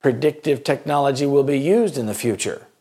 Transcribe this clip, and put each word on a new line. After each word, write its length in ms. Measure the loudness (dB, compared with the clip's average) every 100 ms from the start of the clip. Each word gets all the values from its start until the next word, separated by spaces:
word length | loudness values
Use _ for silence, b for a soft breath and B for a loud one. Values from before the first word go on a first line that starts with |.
predictive 600 | 0 2 -2 -2 -2 -2
technology 600 | 0 -2 0 0 0 0 2
will 180 | 2
be 160 | 2 0
used 380 | 2 2 2 -2
in 80 | -6
the 80 |
future. 540 | -2 -4 -2 -6 -8 -14 _